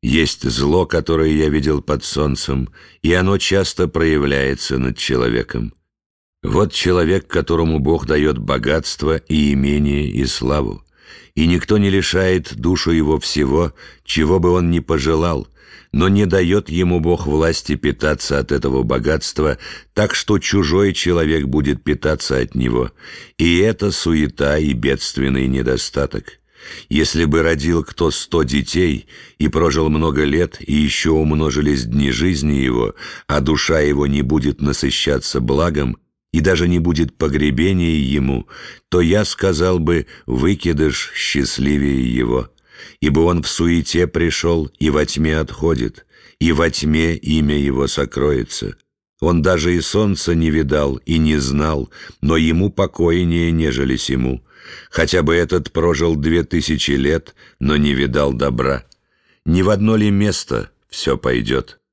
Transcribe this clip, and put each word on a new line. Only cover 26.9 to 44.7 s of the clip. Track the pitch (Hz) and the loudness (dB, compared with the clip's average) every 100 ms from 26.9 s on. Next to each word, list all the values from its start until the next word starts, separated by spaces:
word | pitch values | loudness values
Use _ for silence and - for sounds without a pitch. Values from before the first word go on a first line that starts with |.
Если | 73 78 78 | 0 0 2
бы | 82 78 | 2 2
родил | 82 82 73 85 73 | 2 0 0 0 -2
кто | - 85 | -2 -2
сто | - - 87 | -2 -4 -2
детей | 71 71 65 85 90 64 - - - _ | 0 0 -2 0 0 0 -6 -20 -20 _
и | 76 | -2
прожил | - 82 71 80 | 2 0 2 0
много | 76 80 71 76 | 2 0 0 0
лет, | 76 87 - | 2 -2 -4
и | - | -2
ещё | 73 73 - 80 | 0 0 0 0
умножились | 80 78 76 78 71 73 71 58 | 2 2 2 0 0 0 0 0
дни | 65 69 | 0 0
жизни | 62 85 80 73 71 | 0 0 0 0 0
его, | 65 60 57 - - - - | 0 0 -2 -4 -16 -18 -4
а | 73 | -2
душа | 67 76 - 80 | 0 0 0 0
его | 73 71 71 | 2 2 0
не | 71 | 0
будет | 65 78 67 - | 0 0 0 -2
насыщаться | 71 69 67 - - 69 - 69 | -2 -2 -2 -2 -2 -2 -2 -4
благом, | 60 67 85 76 65 57 _ _ _ | 0 0 0 0 -4 -4 _ _ _
и | 85 | 0
даже | 78 87 87 | 2 2 2
не | 87 | 2
будет | 82 80 76 - | 2 2 0 0
погребения | 78 73 73 65 90 95 85 80 | -2 0 0 2 0 2 0 0
ему, | 67 71 67 65 - - - - _ | 0 0 0 -2 -6 -18 -20 -20 _
то | 90 | 2
я | 85 101 | 4 2
сказал | 104 - 95 82 90 90 | 0 -2 -2 0 0 0
бы: | 80 85 71 - - | 2 0 -2 -14 -6
"Выкидыш | 62 76 98 85 76 76 69 - - | 0 0 0 0 2 0 0 -8 -6
счастливее | - 71 65 - 65 73 71 67 64 | -4 -2 -2 -2 0 0 0 0 0
его", | 60 60 64 58 _ _ - - - | 0 0 -2 -4 _ _ -20 -20 -4
ибо | 76 71 | 0 2
он | 82 87 | 2 2
в | 76 | -2
суете | - 85 85 71 85 87 | -2 2 2 0 0 0
пришёл | - 85 - 85 85 73 | 0 -2 0 0 0 -2